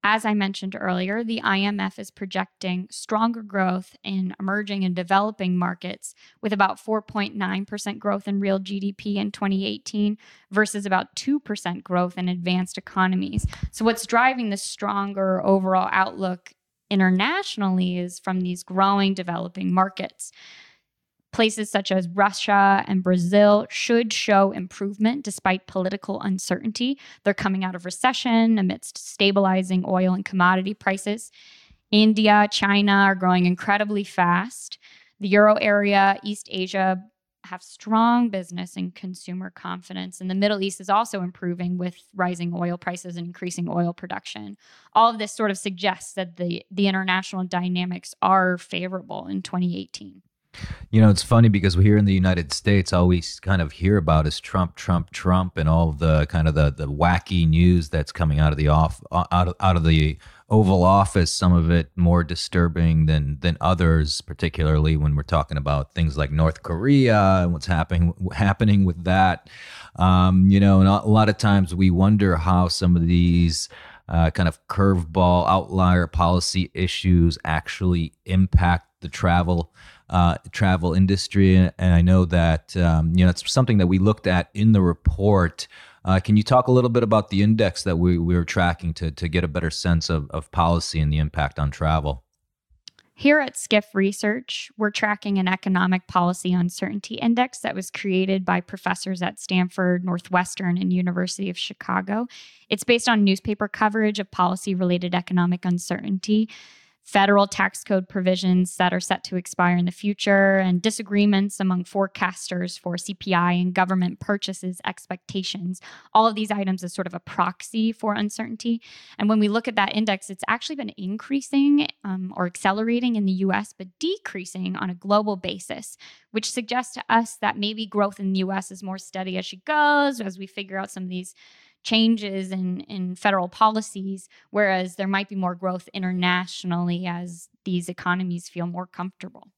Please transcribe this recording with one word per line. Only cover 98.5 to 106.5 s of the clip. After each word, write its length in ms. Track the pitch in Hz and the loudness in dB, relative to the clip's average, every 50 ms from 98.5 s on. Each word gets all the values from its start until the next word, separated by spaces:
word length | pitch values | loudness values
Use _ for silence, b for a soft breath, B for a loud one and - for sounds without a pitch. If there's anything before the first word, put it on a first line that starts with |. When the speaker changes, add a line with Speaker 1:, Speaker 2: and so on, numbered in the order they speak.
| 180 180 | -2 -2
Speaker 1:
professors 640 | 180 - - 185 - 185 180 - - 190 190 175 | -2 -6 -18 -8 -6 -6 -6 -4 -6 -10 -6 -4
at 160 | 180 190 208 - | -6 -6 -6 -8
Stanford, 640 | - - 185 185 180 180 - - 185 180 180 180 180 | -8 -2 -2 0 0 -2 -2 -2 0 0 0 -2 -2
Northwestern, 720 | 180 175 175 - - 185 180 180 - - - 196 175 175 | -4 -6 -6 -6 -2 0 0 0 -2 -8 -6 -4 -2 -2
and 160 | 180 190 185 | -2 0 0
University 560 | 180 180 185 180 175 180 180 180 - - 196 185 | 0 0 -2 -2 -2 -4 -4 -6 -6 -8 -8 -8
of 80 | 180 - | -6 -8
Chicago. 680 | - - - _ - - - 190 190 196 208 220 247 247 B B B B B B B B | -10 -12 -12 _ -8 -4 -4 -4 -4 -4 -6 -6 -6 -8 B B B B B B B B
It's 160 | 208 202 - | -6 -4 0
based 240 | - 240 233 - 247 | 0 0 2 4 2
on 140 | 233 214 202 | 4 4 4
newspaper 440 | 196 190 190 _ - 208 _ 214 202 | 4 2 0 _ -6 -4 _ -6 -8
coverage 500 | - - 220 214 202 226 214 214 202 208 | -2 0 0 0 2 0 0 0 -2 -4
of 120 | 196 _ | -8 _
policy-related 840 | - - 180 180 185 185 - 202 190 180 185 180 180 175 180 175 180 | -2 0 0 0 0 -4 -4 -4 -2 -2 0 0 0 0 -2 -2 -4
economic 500 | 180 180 - 185 180 175 175 180 180 - | -4 -4 0 0 0 2 0 -2 -4 -2
uncertainty, 840 | 185 180 175 - - 175 - - - 196 185 - - 214 214 220 220 | -4 -4 -4 -4 -6 -8 -6 -4 -6 -6 -6 -2 0 0 0 0 -2